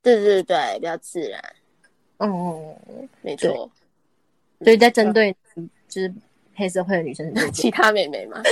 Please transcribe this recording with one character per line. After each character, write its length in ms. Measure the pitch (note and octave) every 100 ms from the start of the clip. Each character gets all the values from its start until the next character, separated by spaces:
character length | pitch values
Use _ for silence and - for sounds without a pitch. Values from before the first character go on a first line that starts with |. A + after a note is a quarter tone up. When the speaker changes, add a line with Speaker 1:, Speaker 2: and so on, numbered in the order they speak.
Speaker 1:
对， 140 | B3 A3+
对， 200 | G3+ G3
对， 360 | F3 E3+ B2 G2+
比 40 |
较 120 | D#3+ E3+
自 240 | - F3
然。 180 | C3 G2 - - _ _ _ _ _ _
Speaker 2:
嗯， 580 | G#3 F3+ F3 D#3+ D#3 D3+ - - C4+ _
Speaker 1:
没 140 | - C#3+
错。 340 | - A#2+ - _ _ _ _ _ _ _ _ _
Speaker 2:
对。 60 |
所 80 | A3
以 40 | A3
在 140 | A#3+
针 220 | A#3+ G#3+
对， 220 | G#3+ G#3 F#3+ _ - E3+ _ _
就 140 | F#3+
是 100 | F#3+ G3 _ _ _
黑 140 | - F#3+
社 140 | F#3
会 120 | F3+ F#3
的 60 |
女 120 | D#3+
生 100 | - D#3
很 80 |
多。 120 | A3 -
Speaker 1:
<laughs> 40 |
其 200 | - A#3
他 200 | A#3 A3
妹 140 | G#3 D3+
妹 180 | C3 F#2+
嘛。 160 | - B4